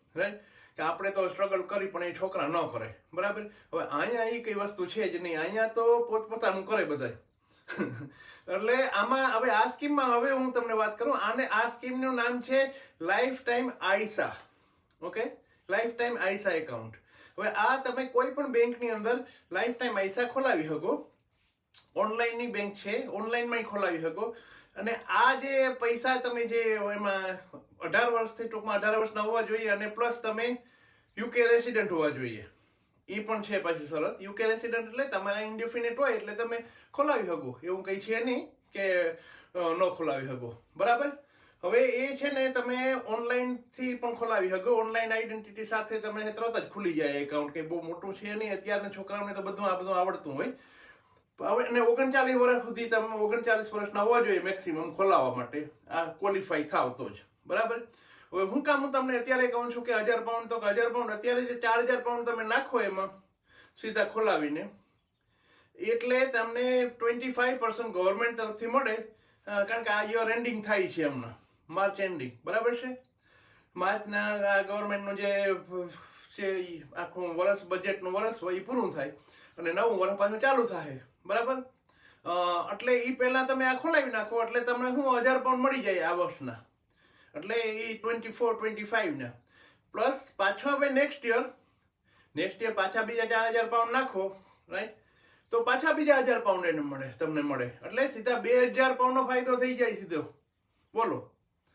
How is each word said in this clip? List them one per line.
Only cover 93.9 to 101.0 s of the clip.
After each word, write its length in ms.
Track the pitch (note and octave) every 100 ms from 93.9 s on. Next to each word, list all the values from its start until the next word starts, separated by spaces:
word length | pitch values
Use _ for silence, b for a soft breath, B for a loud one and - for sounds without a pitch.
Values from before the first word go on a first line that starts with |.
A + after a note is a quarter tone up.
નાખો, 440 | B3+ C4 F#3+ G3 G3 b b _
રાઈટ? 200 | F3+ A3 - b b b b b
તો 120 | A#3
પાછા 300 | A#3 C4 D#4
બીજા 240 | D4+ D4 C4+
હજાર 220 | B3+ A3+
પાઉન્ડ 260 | G#3 F3+ F3
એને 140 | D#3
મળે, 340 | C#3+ C#3 C3 -
તમને 220 | D#3+ D3+
મળે. 240 | C#3+ C3+ B2
એટલે 420 | - - A3 C#4
સીધા 320 | A3 A3 A#3+
બે 260 | G3+ B3 B3
હજાર 280 | G#3+ C4
પાઉન્ડનો 300 | B3 B3+ B3+
ફાયદો 320 | B3 B3+ B3 B3
થઈ 200 | B3+ B3+
જાય 200 | A#3 G3+
સીધો. 260 | F#3 D#3+ - - _ _ _ _ _
બોલો, 360 | -